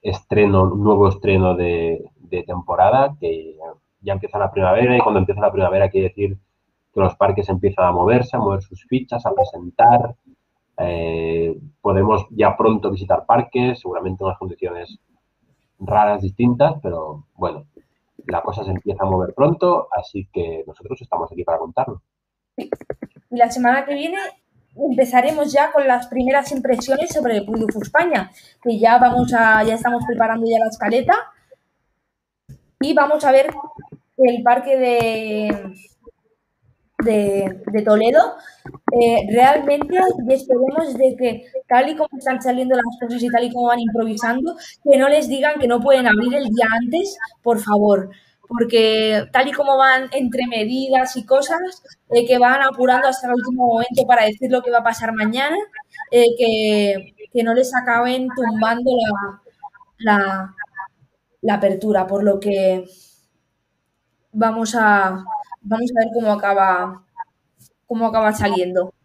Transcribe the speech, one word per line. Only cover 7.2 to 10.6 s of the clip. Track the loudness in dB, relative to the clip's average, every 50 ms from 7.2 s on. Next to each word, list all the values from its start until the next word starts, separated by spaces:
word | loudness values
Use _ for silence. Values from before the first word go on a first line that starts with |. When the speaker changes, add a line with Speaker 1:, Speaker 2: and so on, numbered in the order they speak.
| 0 0 0 -2 -4 -4
Speaker 1:
empiezan | -4 -2 -2 -2 0 2 0
a | 0
moverse, | 2 2 2 2 2 2 0 -2 -4
a | -4
mover | -2 -2 -4 -4
sus | -8 _ -20 -20 _
fichas, | _ -4 -4 -4 _ -10 -6 -4
a | -4 -2
presentar. | -2 -2 -4 -6 -14 -16 -8 _ 2 4 4 4 4 2 -2 -10 _ _ _ _ _ _ _ _ _